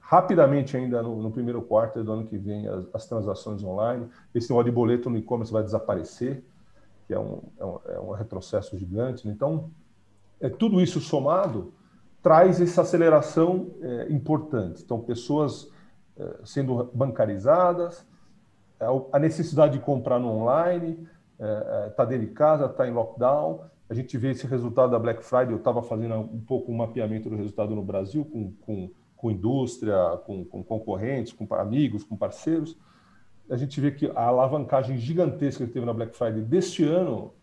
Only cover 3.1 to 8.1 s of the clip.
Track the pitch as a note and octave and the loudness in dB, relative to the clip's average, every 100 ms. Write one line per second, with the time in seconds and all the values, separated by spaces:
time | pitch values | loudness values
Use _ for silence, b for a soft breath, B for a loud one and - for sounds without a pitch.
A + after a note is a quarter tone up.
3.1 | A#2 G2+ F#2+ - G#2 G2+ F#2 A2+ B2 A#2 | -6 -4 -6 -6 -8 -6 -2 -2 -2 -8
4.1 | B B A#2 A2+ B2 A#2+ A#2+ A2+ B2 B2 | B B -4 2 4 4 4 2 2 0
5.1 | A2+ A2 A#2+ A2 A2+ G#2+ G#2+ - F#2+ D#2+ | -4 -4 -4 -2 -2 0 -4 -2 -4 -4
6.1 | - B2 C#3 - _ b b b - - | -6 -6 -6 -12 _ b b b -20 -8
7.1 | - - - - - F#2+ F2+ - - G2 | -6 -6 -10 -14 -12 -10 -10 -10 -10 -8